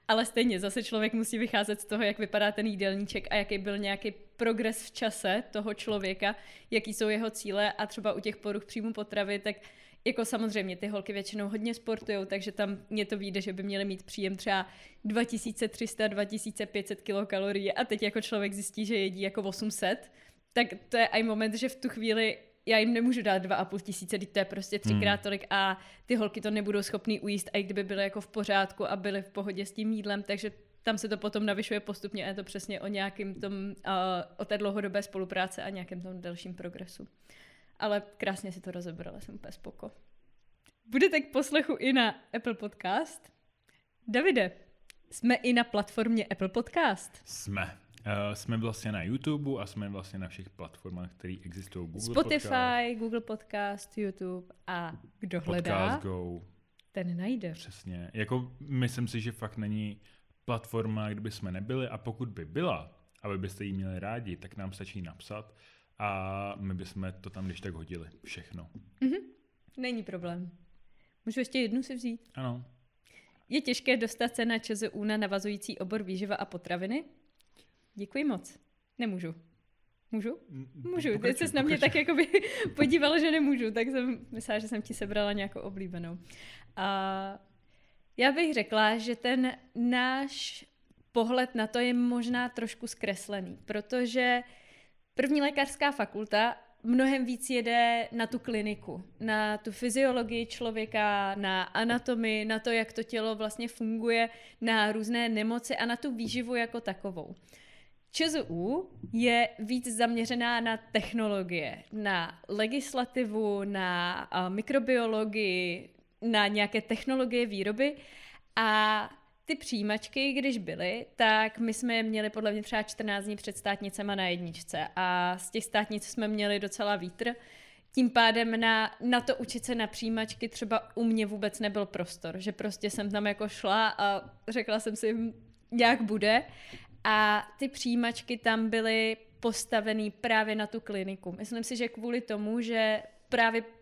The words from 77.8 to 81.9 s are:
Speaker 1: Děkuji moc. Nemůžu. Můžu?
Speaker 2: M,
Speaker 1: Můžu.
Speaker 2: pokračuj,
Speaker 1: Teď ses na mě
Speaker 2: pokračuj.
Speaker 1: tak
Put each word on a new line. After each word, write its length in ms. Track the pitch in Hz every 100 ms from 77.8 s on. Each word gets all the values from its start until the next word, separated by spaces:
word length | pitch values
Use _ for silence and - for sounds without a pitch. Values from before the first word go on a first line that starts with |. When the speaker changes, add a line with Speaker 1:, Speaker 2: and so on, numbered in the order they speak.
| _ 208
Speaker 1:
Děkuji 280 | 202 269
moc. 360 | 302 190 - - _ _ _ -
Nemůžu. 380 | 233 185 170 165 - _ _ _ _ _ _
Můžu? 260 | 226 220 339 -
Speaker 2:
M, 180 | 135 131 151
Speaker 1:
Můžu. 160 | 131 359 294
Speaker 2:
pokračuj, 60 | 208
Speaker 1:
Teď 180 | 240 262
ses 160 | 330
na 80 | 294
mě 140 | 285 302
Speaker 2:
pokračuj. 140 |
Speaker 1:
tak 60 | 277